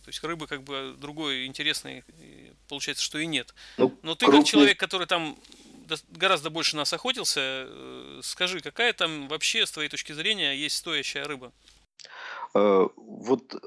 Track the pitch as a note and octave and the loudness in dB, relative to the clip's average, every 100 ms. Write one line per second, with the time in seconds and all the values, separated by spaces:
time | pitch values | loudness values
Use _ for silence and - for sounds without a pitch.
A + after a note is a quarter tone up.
0 | - - D#3 E3 D3 C#3+ C#3 C#3 C3+ C3+ | -14 -10 -6 -6 -8 -10 -8 -8 -8 -12
1 | C#3+ D3+ D3+ C3 C3 C3 D3+ D3+ C#3 B2+ | -12 -6 -4 -4 -6 -4 -2 -2 -6 -14
2 | - D#3+ D3+ C3+ C#3 _ - C#3 - C#3 | -18 -20 -20 -20 -20 _ -12 -8 -6 -4
3 | - D3+ E3 C#3+ - - - - B2+ - | -4 -4 -2 -2 -4 -16 -10 2 2 2
4 | D#3+ E3 B3 D4 D4 D3+ C#3+ F#3+ F#3 F#3+ | -8 2 8 8 8 8 8 6 0 -2
5 | F3 F3 D#3 - - - - - - D#3+ | 0 0 -2 -10 -18 -20 -20 -18 -10 -10
6 | - E3 F#3+ F3 D#3+ D#3+ C#3+ D3+ C#3 E3 | -8 0 2 2 0 -2 -2 0 -2 -2
7 | B3 B3+ E3+ D3+ C3+ C3 C3 C3+ C3 B2+ | -2 -2 0 0 0 -4 -8 -12 -14 -14
8 | C3 C3+ - - F3+ F#3 C#3+ - A#3+ - | -14 -12 -8 -2 -2 -2 -8 -2 0 0
9 | E3+ D#3 C#3 D#3 - A3+ G3 D#3+ D3+ D3 | -2 -2 -6 -2 0 0 0 -2 -6 -6
10 | - D3 F3+ G#3 D3 C#3 D3 - F3 D3+ | -10 -4 -2 0 0 -2 -2 -4 -2 -4
11 | C3+ C#3+ C#3+ C#3 B2 _ _ _ _ _ | -2 -6 -6 -8 -12 _ _ _ _ _
12 | - - - - - G2+ G2+ F#2+ - - | -20 -16 -14 -12 -2 4 6 6 4 0
13 | A2 G#2 G#2 B2+ - - | -18 -8 0 0 0 -14